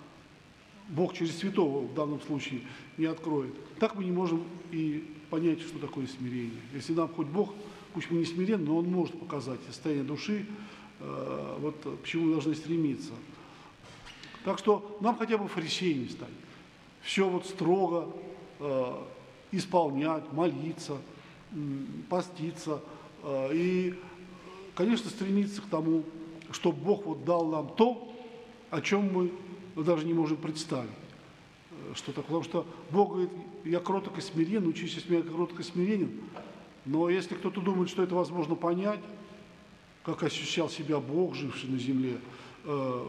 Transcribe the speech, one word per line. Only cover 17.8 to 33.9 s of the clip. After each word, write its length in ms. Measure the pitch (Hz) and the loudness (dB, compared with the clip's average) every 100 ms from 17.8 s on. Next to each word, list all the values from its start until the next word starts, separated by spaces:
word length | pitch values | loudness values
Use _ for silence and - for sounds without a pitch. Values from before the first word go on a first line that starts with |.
| 180 170 151 - - - - - | 6 2 -2 -8 -12 -14 -16 -6
э, 340 | 143 131 123 139 - - - - - | 0 2 0 -2 -10 -14 -18 -20 -4
исполнять, 800 | 190 - 180 156 135 151 160 - | -4 4 4 6 4 2 0 -2
молиться, 640 | 143 170 139 160 160 - 139 - - - - - | 2 2 2 -4 -6 -6 -6 -8 -16 -20 -20 -10
м, 520 | 165 147 139 135 143 156 | -6 -4 -4 -4 -8 -2
поститься, 720 | 180 175 - 160 160 156 151 - - - - | 0 0 -4 -6 -4 -4 -4 -4 -16 -16 -10
э, 280 | 151 135 135 | -2 0 2
и, 420 | 160 180 180 185 180 - - - - - - - | 4 4 4 2 -2 -10 -14 -16 -16 -16 -14 -8
конечно, 360 | - 196 233 180 | 2 4 4 2
стремиться 500 | - 196 196 202 - | -2 2 4 4 0
к 60 | - | -2
тому, 380 | 156 160 165 151 - - - - | 2 4 4 2 -8 -12 -12 -10
чтобы 260 | 139 180 151 | 0 2 4
Бог 260 | 156 202 202 | 4 2 2
вот 180 | 147 | -2
дал 220 | 131 170 165 | 4 4 4
нам 200 | 156 139 - | 2 2 6
то, 360 | 233 233 - - - - - - - | 6 6 -6 -12 -14 -16 -16 -18 -4
о 100 | 156 | -2
чем 320 | 143 196 202 | 2 4 4
мы 180 | 180 180 - - - - 165 | 4 2 0 -10 -14 -10 -2
даже 300 | 156 170 156 | 4 4 4
не 80 | |
можем 220 | 165 156 156 | 4 4 2
представить, 540 | 156 156 - 135 113 104 - - - - - - - | -2 -4 -2 -4 -4 -10 -16 -18 -20 -20 -20 -20 -18
э, 240 | 156 139 | -14 -10
что 180 | 135 - | -8 -6
так, 120 | 139 | -6
потому 180 | 139 165 | 0 0
что 240 | 147 175 165 - - | 0 -2 -2 -8 0
Бог 200 | 170 202 | 4 4
говорит: 200 | 185 180 - - - | 4 0 -2 -10 -8
«Я 160 | 160 170 | 0 0
кроток 380 | 175 | 2